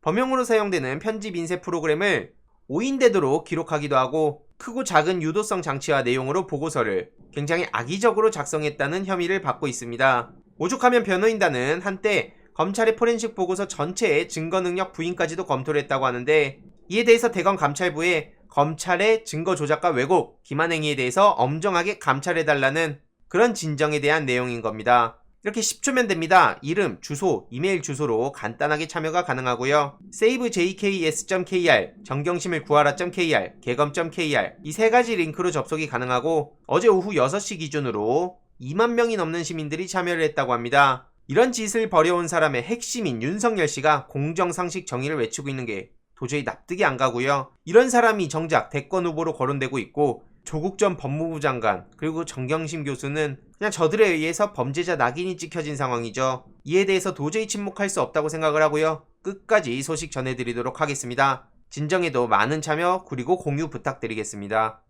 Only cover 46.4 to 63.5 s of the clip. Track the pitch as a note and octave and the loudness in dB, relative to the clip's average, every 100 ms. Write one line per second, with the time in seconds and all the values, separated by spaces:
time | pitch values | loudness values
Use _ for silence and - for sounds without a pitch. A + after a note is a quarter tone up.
46.4 | A#2 G2 - F3+ F#3 C3 C3 A#2 C3 C#3+ | -4 -8 -10 0 0 2 0 0 0 0
47.4 | C#3 _ - G3+ C4 A#3+ A#3 G#3+ E3+ D#3 | -4 _ 4 6 6 4 4 2 -2 -4
48.4 | E3 D3 - D3 C#3 F#3 F3 D#3 E3 D3+ | 2 0 2 -8 -4 -2 -2 -2 -4 -2
49.4 | B2+ C#3+ C3 C3+ G2+ - D3 A#2 - _ | -2 0 -2 -4 -6 0 0 0 -10 _
50.4 | - D#3 F3 F#3+ G3+ E3+ C3+ C#3+ E3 D#3+ | -8 -6 -6 0 0 0 -6 -4 -4 -2
51.4 | C#3+ B2+ A2 F#2 - - D#3 D#3+ E3 - | -4 0 0 -2 -6 -8 -6 -4 -8 -8
52.4 | B2+ D#3+ D#3+ D#3+ C#3+ C3 C#3 D3 D3+ C3+ | -4 -2 -4 -6 -6 -6 -6 -4 -4 -6
53.4 | _ _ G#3 G3 D#3+ G#3 G#3+ D#3+ D#3+ E3 | _ _ -6 0 0 4 4 4 -2 0
54.4 | G#3 - B2+ C#3 F3 E3 B2 C3+ F3+ F3+ | -2 -2 -4 -2 -2 0 0 0 -6 -6
55.4 | E3 E3+ D3+ C#3+ C3+ A#2+ A#2 G#2+ C3 B2+ | -8 -8 -6 -4 -2 -2 -4 -2 -2 -2
56.4 | - - C3+ F3 G3 F#3+ F#3+ F#3 D3 G3 | -8 -18 0 0 2 0 -2 -4 -4 -4
57.4 | A3 G3+ G3+ G3 G3+ F#3 B2+ D#3 D3+ D#3+ | -4 -6 -8 -4 -4 -2 -2 0 -2 0
58.4 | D#3 D3+ D#3 D3+ D#3 D#3 _ _ - G3 | 0 4 2 4 0 -2 _ _ -10 -10
59.4 | - G#3+ D3+ B2 C#3 D#3+ D3+ C3+ C3 B2 | 2 2 2 -4 -4 -6 -6 -6 -6 -4
60.4 | A#2+ A#2+ B2 - D#3 C#3 B2 A#2+ C3+ C3 | -4 -4 -6 -4 -4 -4 -6 0 2 2
61.4 | - _ _ - D3+ F#3 F3 C3 A#2+ G2+ | -8 _ _ -8 -2 0 0 0 2 2
62.4 | A2+ D#3 D#3 D3+ F3 F#3 - B2+ B2 F3+ | 2 0 -2 -2 0 -2 -4 -8 -2 -2
63.4 | D3+ | -2